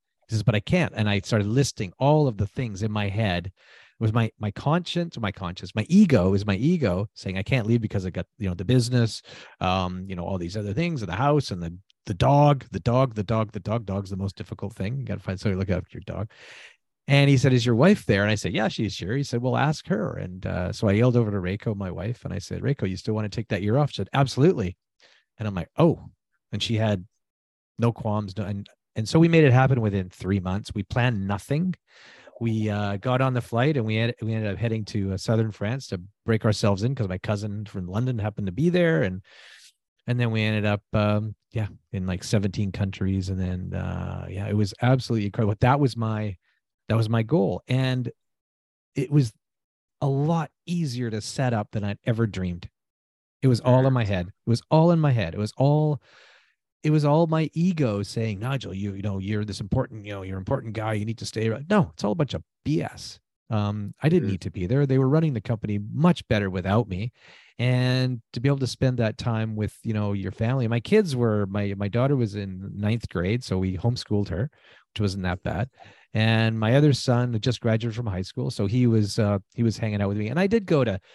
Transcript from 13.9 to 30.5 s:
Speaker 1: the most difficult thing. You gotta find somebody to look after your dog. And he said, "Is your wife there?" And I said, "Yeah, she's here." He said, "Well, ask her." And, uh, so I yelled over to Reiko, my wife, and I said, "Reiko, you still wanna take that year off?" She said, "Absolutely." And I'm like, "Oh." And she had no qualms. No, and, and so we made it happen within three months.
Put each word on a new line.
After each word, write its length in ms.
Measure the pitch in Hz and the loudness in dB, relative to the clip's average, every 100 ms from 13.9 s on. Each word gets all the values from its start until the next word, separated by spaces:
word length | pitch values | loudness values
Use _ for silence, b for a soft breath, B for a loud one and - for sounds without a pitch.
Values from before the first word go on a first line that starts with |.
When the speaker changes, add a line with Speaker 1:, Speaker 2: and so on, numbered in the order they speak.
| 98 95 | -6 -4
Speaker 1:
the 80 | 95 | -4
most 180 | 98 - | -6 -6
difficult 380 | - - 101 | -12 -10 -10
thing. 260 | - 98 135 | -6 -6 -6
You 60 | 113 | -6
gotta 160 | 101 | -8
find 180 | - 95 | -6 -4
somebody 160 | 107 92 | -2 -2
to 40 | |
look 180 | 90 87 | 0 -2
after 160 | 87 87 | -4 -14
your 60 | 90 | -10
dog. 240 | 85 104 B B B B B _ _ - | -8 -8 B B B B B _ _ 2
And 220 | 139 139 | 4 6
he 80 | 135 | 6
said, 160 | 139 | 6
"Is 120 | 127 120 | 4 4
your 100 | 113 | 4
wife 300 | 170 208 - | 6 4 2
there?" 180 | 101 | 2
And 60 | 104 | 2
I 60 | 104 | 0
said, 160 | - | -2
"Yeah, 160 | 95 110 | -2 -2
she's 300 | - 101 - | -2 -4 -4
here." 180 | 87 131 | -4 -4
He 80 | |
said, 180 | 139 120 | -2 -4
"Well, 140 | 127 120 | -2 0
ask 320 | 139 151 - | 0 -2 -4
her." 300 | 202 196 - | -4 -4 -6
And, 280 | 98 92 98 | -10 -8 -6
uh, 280 | 90 90 | -4 -4
so 160 | 98 107 | 0 2
I 20 | |
yelled 240 | 101 123 120 | 4 4 4
over 160 | 107 | 2
to 60 | 101 | -2
Reiko, 360 | 90 101 117 | -2 -4 -4
my 160 | 101 95 | -4 -6
wife, 360 | 87 101 120 90 | -6 -8 -8 -8
and 80 | |
I 60 | 92 | -8
said, 240 | - 90 | -8 -6
"Reiko, 260 | 120 143 95 | -4 -2 -2
you 80 | 92 | -4
still 180 | - 107 | -4 -4
wanna 140 | 107 | -4
take 180 | - 107 | -6 -4
that 160 | 101 | -2
year 140 | 101 123 | 0 2
off?" 140 | 147 | 0
She 40 | - | -2
said, 140 | 98 | -4
"Absolutely." 640 | 131 135 - 160 139 90 - _ _ b b b _ | 0 0 4 4 4 -2 -6 _ _ b b b _
And 80 | 107 | -6
I'm 60 | |
like, 160 | 95 78 - | -4 -8 2
"Oh." 320 | 160 101 - _ _ _ _ | 2 2 -8 _ _ _ _
And 120 | 101 | -6
she 120 | - 110 | -2 0
had 300 | 110 101 90 _ _ _ _ _ _ - | 0 0 -4 _ _ _ _ _ _ -2
no 140 | 117 | 0
qualms. 440 | 110 110 104 101 95 | 0 -4 -4 -4 -8
No, 80 | 95 | -6
and, 220 | 104 92 _ _ - | -6 -10 _ _ -8
and 120 | 110 | 0
so 120 | 160 | 4
we 80 | 165 | 6
made 160 | 165 | 8
it 100 | 147 | 8
happen 280 | 123 131 127 | 8 6 4
within 280 | 110 98 90 | 2 0 -4
three 300 | - 90 101 | -6 0 0
months. 340 | 90 | 0